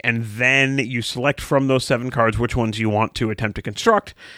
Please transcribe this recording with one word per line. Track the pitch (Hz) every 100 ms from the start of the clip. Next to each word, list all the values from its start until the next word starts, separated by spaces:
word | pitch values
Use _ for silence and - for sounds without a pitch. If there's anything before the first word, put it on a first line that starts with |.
And | 120 117
then | 113 104 127 135 135 139
you | 127 120
select | 113 123 135 147
from | - 139 135
those | 131 -
seven | 123 123
cards | 120 113 104
which | 120 127
ones | 113 104
you | 110
want | 104 110
to | - 113
attempt | 107 113 101
to |
construct | - 104 226 208 - - -